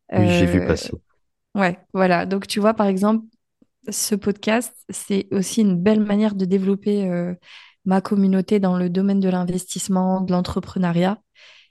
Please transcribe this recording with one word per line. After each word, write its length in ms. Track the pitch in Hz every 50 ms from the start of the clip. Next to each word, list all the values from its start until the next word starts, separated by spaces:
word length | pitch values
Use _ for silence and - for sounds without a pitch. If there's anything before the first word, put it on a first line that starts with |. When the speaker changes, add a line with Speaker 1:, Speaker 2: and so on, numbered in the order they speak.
| _ - -
Speaker 1:
Oui, 140 | 185 - 180
j'ai 160 | 175 175 175
vu 160 | - 185 -
Speaker 2:
Euh, 60 | - -
Speaker 1:
passer. 240 | - - - - - - _ _ _ _ _ _ _ _ _ _ -
Speaker 2:
ouais, 220 | 202 196 175 180 - _ _ -
voilà. 320 | 190 190 180 175 170 185
Donc, 220 | 185 190 196 190 -
tu 120 | - 214
vois, 120 | 202 220 220
par 140 | 220 208 202
exemple, 380 | 190 185 196 214 220 220 220 - _ _ _ _ _ _ _ _ _ _ _ -
ce 260 | 208 - - - 214
podcast, 580 | 202 - 208 196 - - 214 220 240 233 - - - - -
c'est 380 | 190 - - - 202 196 196 -
aussi 300 | - 202 185 - - 233
une 200 | 220 196 180 170
belle 200 | 175 214 214 214 208
manière 300 | 208 202 208 214 214 208
de 100 | 190 190
développer, 640 | 175 190 196 190 196 196 196 202 208 208 202 196 180
euh, 240 | 175 175 175 180 180 - _ - - - - - _ _ -
ma 160 | 185 190 196
communauté 580 | 190 - 208 202 196 190 190 190 185 - 214 208
dans 180 | 190 185 180 180
le 120 | 180 180
domaine 320 | 175 190 196 196 196 196
de 80 | 190 185
l'investissement, 920 | 180 180 180 175 180 180 - - - 190 - - 190 185 185 185 185 185
de 140 | 190 185 180
l'entrepreneuriat. 880 | 180 175 - - 196 - - - 190 180 175 170 170 180 185 214 - _ _ _ _ - - - - _ _